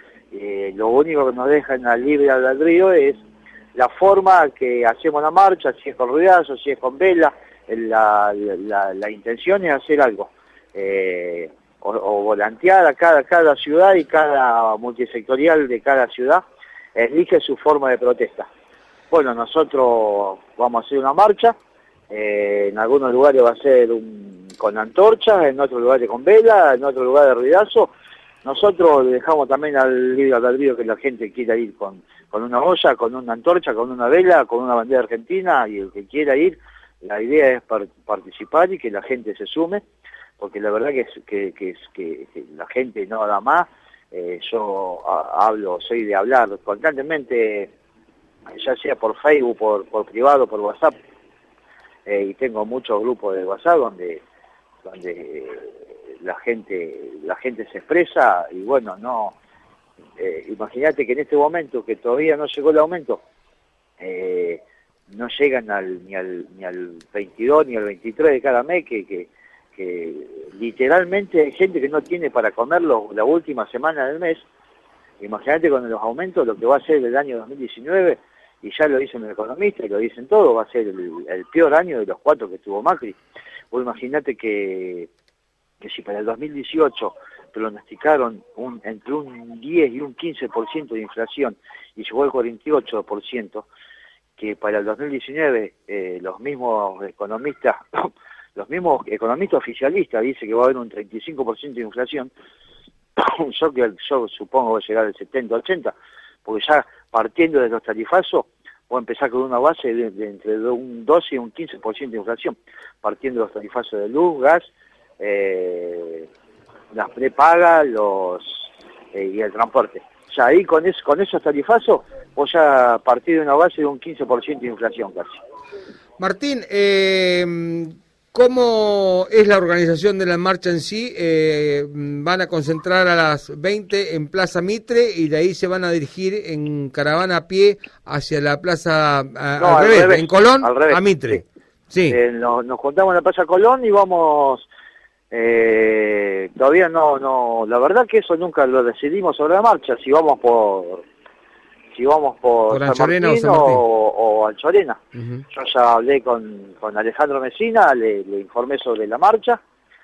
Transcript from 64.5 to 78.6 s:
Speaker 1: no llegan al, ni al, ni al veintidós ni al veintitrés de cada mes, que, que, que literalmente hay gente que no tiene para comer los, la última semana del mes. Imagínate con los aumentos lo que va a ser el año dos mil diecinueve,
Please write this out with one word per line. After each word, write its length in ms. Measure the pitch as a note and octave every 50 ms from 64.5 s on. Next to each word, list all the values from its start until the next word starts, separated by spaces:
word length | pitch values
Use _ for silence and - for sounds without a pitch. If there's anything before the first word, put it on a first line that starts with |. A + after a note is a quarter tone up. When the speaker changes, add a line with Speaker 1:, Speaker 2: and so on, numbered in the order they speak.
| E2+ - - _ _ _ _ _ _ _ _ _ G2
Speaker 1:
no 100 | G#2+ A#2+
llegan 420 | A#2+ - - C#3+ C#3+ C3 B2+ A2+ G#2+
al, 360 | G2+ G2 F#2+ F#2 F#2 F2 F2+
ni 100 | F#2+ G2
al, 300 | F#2 F#2 F#2 F2+ F2 - - F2+
ni 80 | F#2+ F#2+
al 300 | F2+ F2+ F2+ F2+ F2 E2+ E2 _ _ -
veintidós 540 | G#2 G2+ F2+ _ - A2+ B2+ D3 D#3 D3+
ni 80 | C3 A#2+
al 80 | A2 G#2+
veintitrés 480 | G#2 G2 F2+ - A2+ G#2+ - D#3 D#3
de 100 | C#3 B2
cada 220 | A2+ C#3 B2+ A#2+ B2+
mes, 220 | D#3 F3+ F3+ -
que, 200 | - A#2+ G#2+ F2+
que, 220 | - G2 F2 F2 _ _ _ _ _ _ _ _ _ _
que 520 | - F#2+ F2+ F2 F2 E2 E2 D2+ D2+ - - - D#2 - - F#2+ G2
literalmente 840 | A2+ A#2 G#2+ - B2+ C3+ D#3+ F#3 F3+ F3 F#3+ G3+ G3+ - - E3
hay 100 | D3+ C#3
gente 300 | - - F#3+ F#3+ F3 D#3
que 80 | C3 C#3
no 120 | D3+ D3+
tiene 300 | - - F3 F3 E3 C3+
para 200 | - B2 A2 G#2+
comer 320 | - - A#2 C3+ E3 F3 E3+
los, 300 | D3+ B2+ A2+ G#2 G#2 G2+
la 120 | G#2+ G#2+
última 440 | C3 D#3+ E3+ D#3+ D#3 C#3 A#2+ G#2+ -
semana 380 | - A#2+ C#3 D#3+ D#3+ D3 C3
del 120 | C3+ D3+ E3
mes. 180 | F3+ E3 E3 - _ _ _ _ _ _ _ _ _ _ _ _ _ _ _ -
Imagínate 500 | G2+ G#2 G#2+ G#2 - C3+ D3+ E3 D#3+ D#3+
con 200 | C#3 B2+ B2 A#2
los 120 | A2+ G#2
aumentos 460 | A2 A2+ A#2 D3 F#3 F#3 F3 F#3 C#3
lo 80 | A2+ G#2
que 100 | F#2+ A2+
va 120 | A#2+ C#3
a 80 | C#3 -
ser 180 | - D#3 C#3+ B2+
el 140 | A#2 A#2+
año 200 | C#3 D3 C#3 B2
dos 120 | A2+ A2 A#2
mil 100 | C#3 C#3
diecinueve, 580 | B2+ A2 - A#2 A#2+ D3+ F3+ F#3+ F3+ E3+ B2+ - _ _ _ _ _ _ _ _